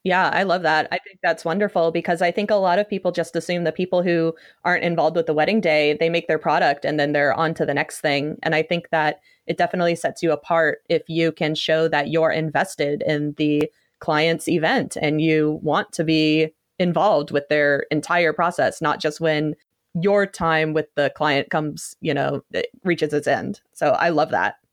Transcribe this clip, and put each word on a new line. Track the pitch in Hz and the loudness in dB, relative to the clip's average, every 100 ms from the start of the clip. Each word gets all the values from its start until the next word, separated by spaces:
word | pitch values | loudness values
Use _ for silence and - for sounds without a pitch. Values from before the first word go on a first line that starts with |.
Yeah, | 185 180 170 | -2 0 2
I | 170 | 0
love | 190 180 | 0 0
that. | 160 156 - | 2 0 0
I | 185 | -6
think | 202 190 | -8 -6
that's | 180 165 | -2 -2
wonderful | 170 185 208 190 165 | -2 0 0 2 2
because | 170 175 170 | 0 -2 0
I | 175 | 0
think | 196 208 | 0 0
a | |
lot | 208 185 180 | 2 2 2
of | 208 | 0
people | 190 180 | -2 -2
just | 175 165 | -2 -2
assume | 170 165 175 | -4 -2 -2
the | 165 | -2
people | 160 180 180 | -2 0 0
who | 180 170 165 165 - _ | 2 2 0 -4 -12 _
aren't | 175 180 | -2 0
involved | 170 170 156 170 | 0 0 0 0
with | 160 | 0
the | |
wedding | 151 156 220 | 0 2 2
day, | 175 151 147 151 | 2 2 2 2
they | 165 | 0
make | 170 165 | 0 0
their | 156 | -2
product | 160 156 160 143 | 0 2 2 0
and | 147 147 | -2 0
then | 147 | 0
they're | 147 143 | 2 2
on | - 160 | 2 -2
to | 165 151 | -2 -2
the | |
next | 143 156 - | -2 -4 -4
thing. | 151 139 151 - | -2 -2 -2 -4
And | 165 | -2
I | 156 | -2
think | 160 175 - | 0 -4 -2
that | 160 156 151 _ _ - | 0 0 -4 _ _ -6
it | 170 | -2
definitely | 170 180 170 170 | -2 0 0 0
sets | 147 - | -4 -2
you | 170 | -2
apart | 151 - 165 156 - - | -2 0 2 2 0 -2
if | 160 - | -2 -2
you | 160 165 | 0 0
can | 156 156 156 | 0 -2 -2
show | - 160 160 | 0 2 2
that | 147 143 | 0 0
you're | 160 160 | 0 2
invested | 160 156 147 147 - 143 147 | 0 -2 -2 -2 -2 -2 -2
in | - 147 147 147 | -2 -2 -4 -2
the | 151 147 151 _ _ - | 0 0 -2 _ _ -10
client's | - 151 165 165 - | -2 0 2 0 -2
event | 170 160 254 - - | 0 0 0 -2 -4
and | 151 151 | -2 0
you | 160 156 151 156 | 2 2 0 -2
want | 151 165 - | -2 -2 -2
to | - | -4
be | 160 160 156 156 156 _ _ - | 0 2 2 2 0 _ _ -4
involved | 180 165 196 156 156 | -2 2 2 2 0
with | 143 - | -2 0
their | 151 147 139 - | 2 2 2 0
entire | 156 147 175 165 | -2 0 0 0
process, | 151 170 175 123 - | 0 -2 0 -2 0
not | 151 - | -2 -2
just | 156 151 | -4 -2
when | 160 151 151 - _ _ _ 170 | 0 0 -2 -4 _ _ _ -2
your | 196 202 | 2 2
time | 196 - 165 156 156 | 0 -2 0 0 0
with | 156 151 | -2 -4
the | - 139 - | -2 -2 0
client | 151 139 - | 0 0 0
comes, | 156 151 160 - - | -2 -4 -8 -14 -8
you | 165 | -4
know, | 143 139 139 - | -2 -2 -4 -6
it | - - - | -6 -6 -6
reaches | 190 165 151 | -4 -2 0
its | 147 147 | -2 0
end. | 131 127 - _ | -2 -2 -8 _
So | - 147 | -2 0
I | 120 170 | 2 2
love | 151 160 | 0 0
that. | 95 98 - _ | 0 -2 -4 _